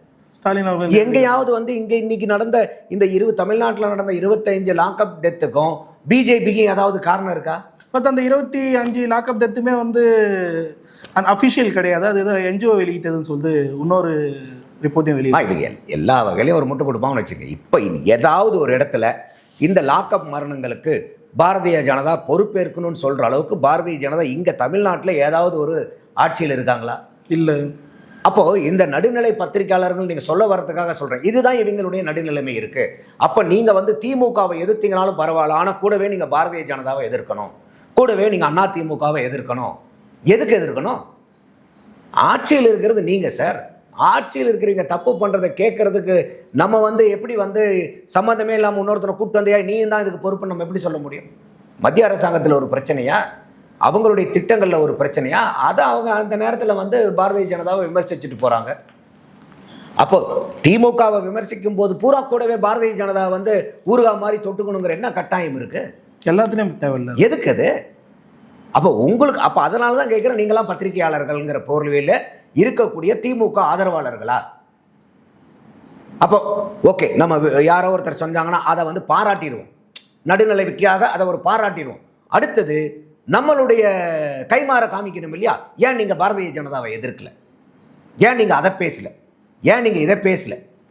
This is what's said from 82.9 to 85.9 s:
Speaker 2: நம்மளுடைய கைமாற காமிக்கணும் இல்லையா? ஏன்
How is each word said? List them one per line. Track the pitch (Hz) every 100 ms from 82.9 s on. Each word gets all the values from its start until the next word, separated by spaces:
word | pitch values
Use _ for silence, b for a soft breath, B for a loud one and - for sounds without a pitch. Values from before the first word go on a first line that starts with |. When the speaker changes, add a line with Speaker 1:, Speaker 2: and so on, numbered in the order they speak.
| - - _ -
Speaker 2:
நம்மளுடைய | 196 285 285 254 226 208 190 175 160 147 135 131
கைமாற | 240 277 254 226
காமிக்கணும் | 190 202 175
இல்லையா? | 160 165 214 - - -
ஏன் | 240